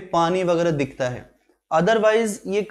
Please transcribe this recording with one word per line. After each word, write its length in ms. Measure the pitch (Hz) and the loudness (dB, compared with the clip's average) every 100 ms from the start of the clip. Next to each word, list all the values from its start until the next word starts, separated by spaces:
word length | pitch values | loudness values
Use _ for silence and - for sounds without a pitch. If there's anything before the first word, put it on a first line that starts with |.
| 190 | -2
पानी 340 | 170 170 185 | 0 0 0
वगैरह 280 | 175 170 170 | 0 2 2
दिखता 380 | 147 135 - 127 | 0 -4 -4 -6
है। 200 | 120 - _ _ _ _ | -6 -14 _ _ _ _
Otherwise 640 | 160 180 226 214 220 220 196 185 | 0 2 4 4 2 0 -4 -4
ये 180 | 202 196 | -4 -4